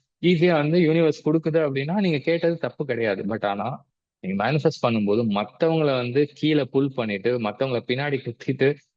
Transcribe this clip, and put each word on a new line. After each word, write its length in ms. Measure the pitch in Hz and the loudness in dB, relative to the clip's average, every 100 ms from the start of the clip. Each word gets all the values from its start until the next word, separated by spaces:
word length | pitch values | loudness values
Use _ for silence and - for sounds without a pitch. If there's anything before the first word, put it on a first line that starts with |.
| _ _ 175 | _ _ 2
ஈஸியா 260 | 170 180 | 4 4
வந்து 280 | 160 147 180 | 4 2 2
யூனிவர்ஸ் 480 | 156 165 160 147 - | 4 4 2 0 0
கொடுக்குது 400 | 160 160 160 147 | 0 0 0 0
அப்படின்னா 260 | 135 147 | -2 -4
நீங்க 240 | 202 190 147 | 0 0 0
கேட்டது 400 | 165 165 170 165 | 0 0 0 -2
தப்பு 280 | 123 - 143 | -6 -6 -4
கிடையாது. 380 | 117 110 98 | -2 0 -2
But 220 | 98 110 101 | -4 -4 -4
ஆனா 400 | 101 113 147 _ _ _ _ | -4 -6 -8 _ _ _ _
நீங்க 320 | 92 98 113 | -6 -4 -2
மேனிஃபெஸ்ட் 360 | 151 156 - 123 | 0 0 0 0
பண்ணும்போது 540 | 113 101 107 117 101 | 0 2 2 2 -2
மத்தவங்கள 540 | 107 - 160 160 147 131 | -4 -2 0 2 0 0
வந்து 340 | 123 131 147 | -2 -2 -2
கீழே 300 | - 151 151 | -2 0 0
புல் 300 | 131 135 139 131 | 0 0 0 -2
பண்ணிட்டு 440 | 110 101 117 123 | -4 -2 -2 -2
மத்தவங்கள 400 | 107 104 135 120 - | -4 -4 -4 -4 -4
பின்னாடி 300 | 127 143 135 | -4 -2 -4
குத்திட்டு 580 | 123 - - 131 135 147 _ | -6 -8 -6 0 0 0 _